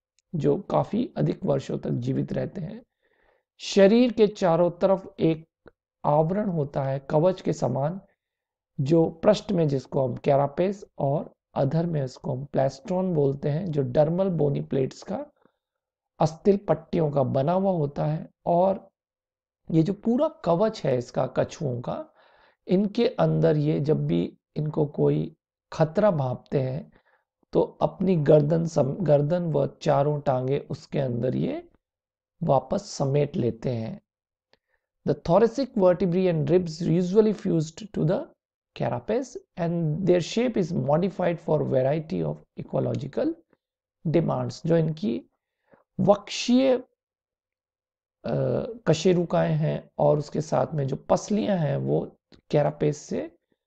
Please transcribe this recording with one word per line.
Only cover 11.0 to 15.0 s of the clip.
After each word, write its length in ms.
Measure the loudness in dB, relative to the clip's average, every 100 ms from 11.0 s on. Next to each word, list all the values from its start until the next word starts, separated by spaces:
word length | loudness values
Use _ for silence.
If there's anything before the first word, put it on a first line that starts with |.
| -2 -2 -4 _ _
अधर 320 | -2 0 0 -2
में 180 | -2
इसको 280 | -6 -8 -8
हम 120 | -8
प्लास्ट्रॉन 680 | -4 0 0 -2 -6 -2 0
बोलते 340 | 2 0 0 -2
हैं, 220 | -4 -4
जो 120 | -2
डर्मल 460 | 0 2 2 2 0
बोनी 320 | 0 0 0
प्लेट्स 420 | -2 -2 -2 -4